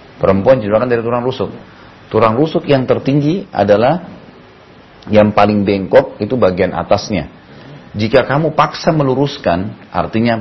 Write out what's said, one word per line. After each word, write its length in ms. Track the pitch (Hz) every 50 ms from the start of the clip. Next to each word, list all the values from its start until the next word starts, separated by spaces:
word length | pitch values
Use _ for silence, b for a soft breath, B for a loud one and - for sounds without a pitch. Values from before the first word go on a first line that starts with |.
| - - - -
perempuan 400 | - 95 98 98 101 127 135 123
diciptakan 240 | 107 101 107 110 123
dari 160 | 127 120 117
tulang 240 | 110 117 120 120 120
rusuk. 240 | 127 123 - 95 - - - - B B B B B B B B - -
Tulang 240 | 107 113 113 110
rusuk 320 | 127 156 156 - 165 - -
yang 160 | 139 131 123
tertinggi 640 | 120 123 - - 131 139 147 143 151 180 196 - -
adalah 560 | - - 101 101 101 101 117 135 165 180 - - - - - - - - - - - - - - - - - - - - - 95
yang 240 | 104 104 104 104 101
paling 320 | 104 104 104 104 104 98
bengkok, 560 | 104 101 98 95 - - 131 - - - -
itu 160 | 107 104 131
bagian 400 | 120 101 92 90 90 95 87 73
atasnya. 560 | 82 87 - 101 101 - - 107 82 73 - - - B B B B B B B B B B -
Jika 320 | 107 113 107 135 127 117 -
kamu 240 | 131 147 165 147 -
paksa 400 | - 151 156 - - - 180 160
meluruskan, 960 | 156 139 131 127 135 143 139 - - - 95 85 90 98 113 117 - - -
artinya 480 | - 90 82 - - 110 117 120 113 110